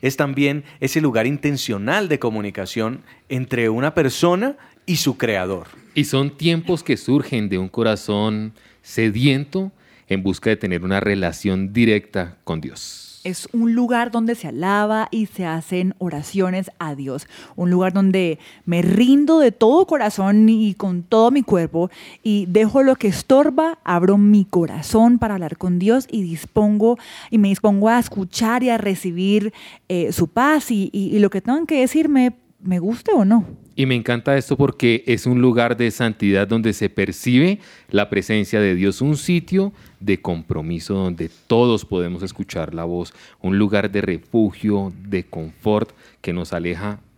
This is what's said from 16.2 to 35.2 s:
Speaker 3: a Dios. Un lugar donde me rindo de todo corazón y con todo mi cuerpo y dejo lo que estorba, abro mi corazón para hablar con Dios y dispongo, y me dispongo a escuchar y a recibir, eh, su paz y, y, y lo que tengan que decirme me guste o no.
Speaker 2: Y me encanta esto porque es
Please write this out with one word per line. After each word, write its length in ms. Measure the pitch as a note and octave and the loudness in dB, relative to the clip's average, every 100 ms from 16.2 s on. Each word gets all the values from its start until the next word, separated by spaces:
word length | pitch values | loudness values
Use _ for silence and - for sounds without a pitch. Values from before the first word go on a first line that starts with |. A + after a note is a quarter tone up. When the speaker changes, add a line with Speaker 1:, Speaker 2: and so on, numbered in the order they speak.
| D3 G3 F#3 F#3 F#3+ _ | -8 -2 -2 -2 -8 _
Speaker 3:
a 160 | D#3+ | -10
Dios. 340 | C#3 C3+ C3+ - - - - | -8 -8 -8 -10 -20 -20 -4
Un 160 | F3+ | 0
lugar 200 | F3+ F#3 | 2 2
donde 460 | F#3 G3 F#3+ F3+ D#3 - - - | 2 2 2 0 -4 -10 -14 -4
me 180 | E3+ | 0
rindo 560 | F3 F#3 B3 C#4 D4 D#4+ | 2 4 6 6 6 6
de 120 | C4+ | 4
todo 360 | G3+ A3 D4+ F#4+ | 4 4 6 4
corazón 600 | D#4 G#3+ G#3 F#3+ G#3 A3 | 2 0 0 2 6 6
y 280 | A3 G#3+ F#3 | 4 0 -2
con 260 | G3 F3+ | -4 -6
todo 300 | E3+ A3 A#3 | 0 4 4
mi 100 | C#4 | 4
cuerpo 480 | B3 F#3 E3 E3 F3 - - - | 2 0 0 -2 -4 -6 -20 -10
y 240 | A3 G#3 F3+ | -2 0 2
dejo 360 | F#3 A3 C4+ | 2 4 4
lo 140 | C4+ C4 | 4 4
que 100 | G#3+ | 0
estorba, 720 | F3+ - C4 D4 C4 D#4+ E4 | -2 4 4 6 2 -2 -2
abro 360 | - F3 F#3 G3+ | -2 2 4 6
mi 260 | G#3 G#3 F#3+ | 6 6 4
corazón 720 | F#3 E3 - D3+ A3 A#3 A#3+ | 0 -2 -4 -2 4 4 4
para 160 | A3+ | 0
hablar 240 | G3 E3 E3 | -4 -8 -6
con 220 | F#3 F3 | -2 0
Dios 260 | G3 B3 B3+ | 2 2 0
y 100 | A3+ | -6
dispongo, 800 | F3+ E3 - - G#3+ G#3 A3+ A#3+ - - - | -6 -8 -4 0 2 2 2 0 -6 -20 -2
y 80 | A3 | 2
me 80 | G3+ | 2
dispongo 420 | G3 G#3+ G3+ G#3+ | 2 2 2 2
a 80 | A#3+ | 2
escuchar 640 | A#3 - F#3 - A3 B3 | 0 -6 -8 -4 -2 0
y 80 | B3+ | 0
a 80 | A#3 | 0
recibir, 760 | G#3 F#3+ F#3 E3+ F#3+ G#3 G#3 - - - _ | -2 -4 -4 -2 2 2 0 -10 -20 -20 _
eh, 220 | F3+ D3 | -4 -2
su 160 | E3 E3+ | -2 -2
paz 420 | - C4 D#4 - | 2 2 2 0
y, 220 | G#3+ F#3+ | -2 -2
y, 220 | G#3 G3 G#3+ | -4 -2 2
y 20 | |
lo 140 | G3+ | 2
que 100 | F#3+ | 2
tengan 240 | G#3 C#4 E4 | -2 -2 0
que 140 | D4+ | 0
decirme 540 | B3+ D#4 D#4 C#4 B3 A#3+ _ _ F#3+ | 2 2 2 4 2 -2 _ _ -4
me 140 | F3+ | -2
guste 320 | F3 A#3 - | -2 -4 0
o 100 | F#4+ | 2
no. 220 | F#3+ A3+ F#3 - - - | 6 4 2 -8 -18 -2
Speaker 2:
Y 100 | C3+ | 0
me 100 | B2 | 0
encanta 420 | A2+ A#2+ B2+ C#3 | 0 -2 0 0
esto 200 | C3 C3 | 0 0
porque 460 | C#3 - A#2+ A#2 - | 0 2 2 2 0
es 200 | B2 | -2